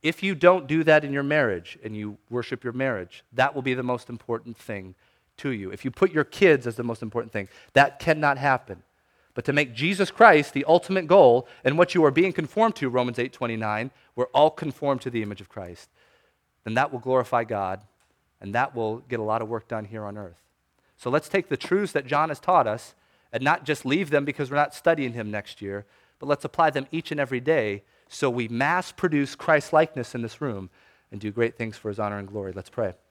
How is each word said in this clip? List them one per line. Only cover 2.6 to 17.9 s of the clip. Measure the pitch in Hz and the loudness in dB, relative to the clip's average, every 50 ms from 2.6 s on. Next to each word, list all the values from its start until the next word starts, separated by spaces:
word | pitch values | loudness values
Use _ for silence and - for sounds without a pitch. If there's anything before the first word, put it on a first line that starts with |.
| - | -8
your | 123 117 | -10 -6
marriage, | 127 135 135 120 98 90 87 - - _ _ - | -4 -4 -4 -4 -6 -8 -12 -16 -20 _ _ 0
that | 117 127 143 143 | 0 0 0 0
will | 143 127 | -4 -2
be | 135 127 | -2 -2
the | 123 123 | -2 -2
most | 123 123 120 - - | -4 -6 -6 -8 -14
important | 120 113 _ - 117 113 - 117 113 | -16 -16 _ -8 -8 -8 -8 -12 -20
thing | _ - - 110 101 95 95 92 _ _ _ _ _ _ _ _ - | _ -12 -12 -12 -12 -12 -16 -20 _ _ _ _ _ _ _ _ -10
to | - 143 | -6 -6
you. | 127 107 98 92 | -6 -6 -8 -10
If | 104 - - | -12 -8 -10
you | 135 | -10
put | 117 - 196 185 156 | -2 0 0 2 2
your | 156 143 | 0 -2
kids | - - - 202 185 151 135 123 | -2 0 2 6 6 6 4 2
as | 120 113 | -6 -8
the | - 120 | -6 -6
most | 120 117 - - | -6 -6 -6 -10
important | 110 - 120 113 113 _ | -8 -6 -6 -8 -4 _
thing, | 107 98 - _ - - _ _ | -8 -8 -8 _ -20 -20 _ _
that | 139 139 135 - - | 4 4 4 2 -6
cannot | - 170 156 156 151 143 139 135 | 0 0 0 2 2 0 0 0
happen. | 135 143 131 123 - - 98 87 _ _ _ _ _ _ _ _ _ _ _ | 2 0 0 0 -2 -10 -18 -18 _ _ _ _ _ _ _ _ _ _ _
But | - - | -8 -4
to | - 143 | 0 0
make | 147 147 123 117 | 0 0 -2 -4
Jesus | 110 143 170 202 185 196 180 | -4 -2 -2 0 0 -2 -4
Christ | - - 233 226 180 151 143 - - | 4 8 8 8 8 8 4 2 -4
the | - 143 | -4 2
ultimate | - 160 175 - - 190 190 175 | 4 4 4 4 0 -4 -4 2
goal | 147 175 196 165 123 117 123 123 - - - _ | 6 8 8 10 8 8 6 2 -4 -18 -4 _
and | 127 143 | 0 4
what | 160 175 175 - | 4 2 4 4
you | 175 160 | 4 4
are | 147 | 4
being | 135 156 180 190 170 | 4 4 2 2 0
conformed | - 160 139 - 208 220 226 202 | -4 -6 -4 0 0 0 0 0
to, | - 143 131 | -2 -6 -2
Romans | 120 127 123 123 117 - | 0 0 -2 -2 -2 -4
eight | 120 131 - | -6 -6 -4
twenty-nine, | - 131 117 113 110 110 107 107 107 117 139 _ _ _ _ _ | -6 -6 -6 -4 -4 -4 -2 -2 -4 -4 -8 _ _ _ _ _
we're | - 127 - - | -6 -6 0 4
all | 135 151 156 | 4 4 4
conformed | - - - 151 131 - - 143 139 127 - | 4 -2 -8 -8 -8 -4 -2 -2 -2 -2 -4
to | 131 | -6
the | 120 117 107 | -6 -6 -6
image | 104 104 98 98 | -6 -8 -14 -16
of | _ | _
Christ, | _ 110 95 87 87 - - _ _ _ _ _ _ _ _ _ _ _ _ _ _ _ _ | _ -14 -14 -14 -14 -18 -20 _ _ _ _ _ _ _ _ _ _ _ _ _ _ _ _
then | 113 110 | -4 0
that | 123 139 143 | 0 0 0
will | 139 123 | -2 -8
glorify | 113 131 131 127 120 - - 120 117 | -4 0 0 0 0 0 0 -2 -2
God, | 110 117 101 98 92 92 98 - _ | -2 -4 -4 -4 -4 -6 -8 -12 _